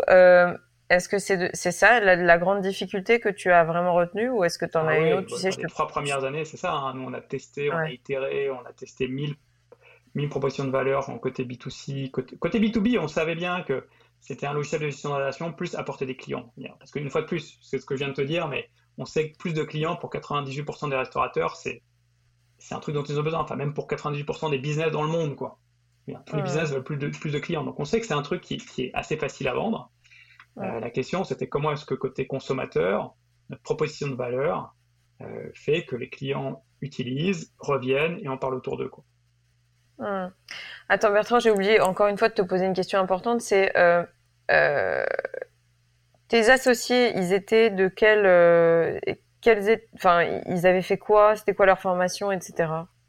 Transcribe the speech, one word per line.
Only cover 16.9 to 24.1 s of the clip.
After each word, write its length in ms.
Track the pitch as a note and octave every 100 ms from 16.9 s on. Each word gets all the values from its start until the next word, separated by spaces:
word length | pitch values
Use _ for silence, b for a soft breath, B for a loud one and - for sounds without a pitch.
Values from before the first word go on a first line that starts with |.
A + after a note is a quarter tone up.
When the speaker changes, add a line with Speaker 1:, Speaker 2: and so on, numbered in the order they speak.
Speaker 2:
qu'une 200 | D3 C#3+
fois 100 | D#3+
de 60 | D3+
plus, 320 | E3+ - -
c'est 180 | - C3
ce 60 |
que 100 | -
je 60 | C3+
viens 80 | C#3+
de 60 |
te 80 | C3+
dire, 260 | C#3 E3+ D#3
mais 220 | B2+ - _ _ -
on 80 |
sait 260 | B2+ D#3+ D#3
que 60 | -
plus 160 | F3+
de 100 | D#3
clients, 320 | D3 D3+ D#3+
pour 140 | E3+ -
quatre-vingt-dix-huit 540 | C#3+ - D3 C3+ C3+
pour 140 | D3 -
cent 100 | D3+
des 80 | C3
restaurateurs, 580 | B2 C3 B2+ D#3 E3+
c'est, 280 | - B2+ A#2+ _ _ _ _ _ _ _ _
c'est 160 | -
un 60 | -
truc 140 | -
dont 80 | D3
ils 180 | C#3+ D3
ont 20 |
besoin. 180 | D3+ E3
Enfin, 160 | - C3+
même 180 | D3
pour 120 | D3+ -
quatre-vingt-dix-huit 380 | C#3+ D3+